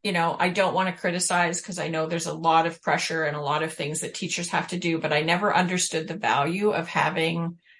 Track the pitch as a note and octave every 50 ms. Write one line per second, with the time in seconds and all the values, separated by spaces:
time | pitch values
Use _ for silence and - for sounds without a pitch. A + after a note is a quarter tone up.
0 | - G#3 F#3 E3+ E3 E3+ D3 - F3 F#3 F3 G3+ F#3+ F3 - F3+ F#3 F#3 F3 -
1 | - F3+ F3 F3+ F3+ - F#3 F3 F3 E3 E3+ - - - F3+ F3 D3+ D#3 E3 D#3+
2 | D#3+ D#3+ E3+ E3 E3 D#3 D3+ D#3+ E3 D#3+ D#3+ E3 D#3+ E3+ E3 - - - D3+ F3+
3 | - - E3+ D#3+ D#3 D3 D3 D3+ D3 C#3+ D3 D#3 D#3+ D#3+ - - D3 D3 D#3 F3
4 | - - - - F#3+ D#3+ - - F3 E3+ - D#3+ E3 - F3+ F3+ F#3 E3 E3 D#3
5 | - D3 D3+ D3+ D#3 E3 F3 F3+ G#3 G#3 - - F#3 F3 F#3 F3 - - - D#3+
6 | D#3+ - E3 - - A2+ A2+ C3+ C#3+ D#3+ E3+ G3 G#3 G#3+ - E3 E3 E3+ - D#3
7 | D3 D#3 F3+ E3 D#3+ E3 E3+ E3 E3+ E3+ E3+ - _ _ -